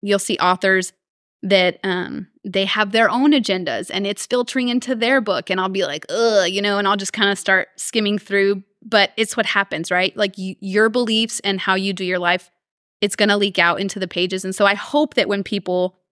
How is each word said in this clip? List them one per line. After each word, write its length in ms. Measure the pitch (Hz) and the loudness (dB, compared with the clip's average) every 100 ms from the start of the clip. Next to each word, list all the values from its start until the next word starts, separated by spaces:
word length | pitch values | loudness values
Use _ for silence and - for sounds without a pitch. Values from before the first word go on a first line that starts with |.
you'll 180 | 202 202 | 0 -2
see 180 | - 202 | 0 0
authors 560 | 180 180 190 190 185 _ _ _ _ _ | 2 2 2 2 0 _ _ _ _ _
that, 380 | 190 196 180 - | 2 4 4 0
um, 440 | 190 180 180 69 185 _ - | -4 -4 -4 -8 -12 _ -6
they 200 | 190 190 | -2 -2
have 260 | 214 208 | 0 0
their 180 | 220 220 | 2 2
own 220 | 240 285 | 4 4
agendas 600 | 294 226 185 170 117 - | 4 2 -2 -2 -4 -6
and 140 | - 196 | -4 -4
it's 180 | 202 - | -6 -4
filtering 440 | 247 247 262 247 | -2 -2 -2 0
into 260 | 240 240 247 | -2 -2 -2
their 240 | 233 269 | 2 2
book. 300 | 208 175 - | 2 -2 -2
And 100 | 185 | -2
I'll 100 | 190 | -2
be 160 | 190 180 | 0 -2
like, 200 | 147 - | -4 -6
"Ugh," 400 | 180 233 214 180 | 0 4 4 2
you 120 | 190 | 0
know, 160 | 202 202 | 0 0
and 100 | 202 | 2
I'll 80 | 208 | 0
just 180 | 190 | -2
kinda 220 | - 202 196 | 0 0 0
start 340 | - 190 - - | 2 2 0 -8
skimming 420 | - 233 208 208 | -4 -2 0 -2
through. 460 | - 202 196 202 196 _ | -2 0 2 0 -6 _
But 300 | 226 214 196 - | -2 2 2 0
it's 180 | 220 - | -4 -2
what 100 | 214 | -2
happens, 460 | - 196 156 165 | 0 -2 -4 -2
right? 240 | 180 190 202 | 0 0 0
Like, 200 | 208 185 | -4 -2
y-, 180 | 190 190 | -10 -8
your 280 | 196 190 220 | -4 2 2
beliefs 520 | 233 240 220 226 - | 2 0 0 0 -2
and 180 | - 196 | -4 -4
how 160 | - 190 | 0 0
you 160 | 196 | 0
do 140 | 185 185 | -2 -2
your 140 | 180 | -2
life, 300 | 175 180 - _ _ _ _ _ | 0 0 -2 _ _ _ _ _
it's 140 | 202 - | -4 0
gonna 220 | 214 208 | 2 2
leak 220 | 202 185 | 0 2
out 200 | 170 170 | 2 2
into 180 | 196 196 | -2 -6
the 80 | 180 | -6
pages. 380 | - 180 185 190 | -2 -2 -2 -6
And 100 | 190 | 0
so 100 | 202 | 2
I 80 | |
hope 420 | 202 - 294 302 - | 2 0 0 0 0
that 120 | 196 | 0
when 160 | 202 | -2
people 560 | 196 202 - 180 180 _ _ | -2 -4 -2 -2 -2 _ _